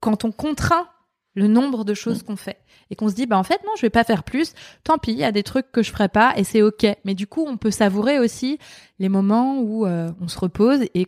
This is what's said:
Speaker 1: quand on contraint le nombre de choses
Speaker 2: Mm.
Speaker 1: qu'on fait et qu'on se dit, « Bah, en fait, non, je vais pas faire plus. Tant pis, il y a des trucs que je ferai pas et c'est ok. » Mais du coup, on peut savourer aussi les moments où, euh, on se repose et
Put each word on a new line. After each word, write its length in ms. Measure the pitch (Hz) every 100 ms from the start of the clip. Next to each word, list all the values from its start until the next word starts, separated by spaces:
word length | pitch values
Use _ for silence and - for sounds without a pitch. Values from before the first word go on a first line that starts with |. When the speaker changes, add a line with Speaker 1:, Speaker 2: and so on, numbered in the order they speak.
Speaker 1:
quand 240 | 220 214
on 80 | 233
contraint 560 | - 302 294 - 339 349 _ _ _ _
le 120 | 196 208
nombre 380 | 226 277 247
de 100 | 208
choses 280 | 208 - 180
Speaker 2:
Mm. 40 | -
Speaker 1:
qu'on 100 | 202
fait 220 | - - _ _ -
et 60 | -
qu'on 120 | 214
se 60 |
dit, « 100 | 190 254
Bah, 120 | 196
en 40 |
fait, 160 | 190 381
non, 60 | 403 427
je 60 |
vais 80 | 226
pas 140 | 233
faire 180 | 233 196
plus. 300 | - 262 330 - - -
Tant 140 | - 311
pis, 140 | -
il 60 | 233
y 60 |
a 80 | 285
des 100 | 208
trucs 280 | 202 262 262
que 100 | 240
je 80 | 214
ferai 180 | - 190
pas 260 | 208 240 -
et 80 |
c'est 160 | 190 220
ok. » 260 | 214 214 208 208
Mais 100 | 196
du 120 | 190 202
coup, 200 | - 311
on 80 | 240
peut 140 | 220
savourer 480 | - 208 196 226 285
aussi 400 | 233 - 254 302 - - - -
les 100 | 190
moments 520 | 196 196 220 262 277
où, 260 | 220 220 202
euh, 240 | 170 165 170
on 80 | 175
se 100 | -
repose 420 | 185 - 226 277 240
et 120 | 180